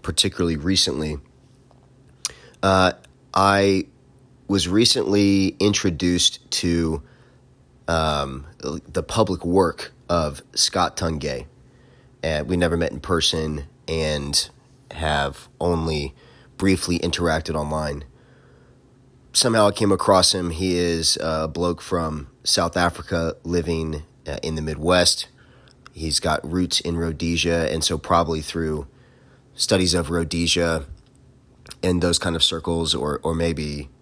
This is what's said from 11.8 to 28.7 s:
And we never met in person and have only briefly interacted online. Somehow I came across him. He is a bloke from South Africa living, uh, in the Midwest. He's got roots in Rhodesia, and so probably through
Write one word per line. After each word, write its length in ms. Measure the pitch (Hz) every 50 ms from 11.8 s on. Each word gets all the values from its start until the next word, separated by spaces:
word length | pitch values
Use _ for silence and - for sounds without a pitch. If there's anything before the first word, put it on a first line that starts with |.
| - - - - _ - - _ -
And 260 | 80 78 76 76 -
we 80 | 92
never 220 | 87 87 82 82 82
met 120 | 82 69
in 100 | - 69
person 640 | - - 90 82 78 - - 80 78 78 78 73 69 - _ _ _
and 600 | - 80 80 80 78 76 73 71 71 71 - - - - - _ _ _ _ _ - -
have 540 | - 80 78 76 73 71 69 69 - - - _ _
only 540 | - 87 87 82 80 80 80 76 73 69 - - - - - - - - -
briefly 420 | - 95 98 95 87 - - 87 82
interacted 540 | - 87 82 - 87 82 80 80 80 - 78
online. 500 | 78 76 76 78 78 76 73 71 71 71 - - _ _ _ - _ _ - - - - _ - _ _ - _ _ _ _ _ - _ - -
Somehow 320 | - - 127 113 110 104
I 60 | 104 98
came 200 | - 113 101 95
across 420 | 90 - - 101 92 92 - -
him. 180 | 95 90 87 82
He 260 | 80 95 92 90 87
is 400 | 87 85 85 82 80 - - -
a 280 | - 80 80 78 80 80
bloke 340 | 73 82 87 87 85 - -
from 460 | - 95 87 82 80 78 76 71 67 - _ _
South 340 | - - - 87 82 - 92
Africa 560 | 87 85 82 - - - 95 85 82 82 - - _
living, 600 | 85 87 87 80 78 85 80 82 78 78 76 76 - - - _
uh, 120 | - 71 - -
in 120 | 78 82
the 80 | 78 78
Midwest. 680 | 78 78 69 78 82 90 90 90 - - - - - _ - - - - - - - _ _ - - _
He's 260 | - 80 80 73 -
got 320 | - - 78 - - 73
roots 300 | 80 92 90 87 - -
in 160 | - 85 85
Rhodesia, 720 | 82 85 82 82 73 85 82 85 82 82 87 85 82 82 -
and 140 | - 82 80
so 140 | - 82 76
probably 420 | - - 92 85 85 80 82 80
through 460 | 76 - - 85 82 78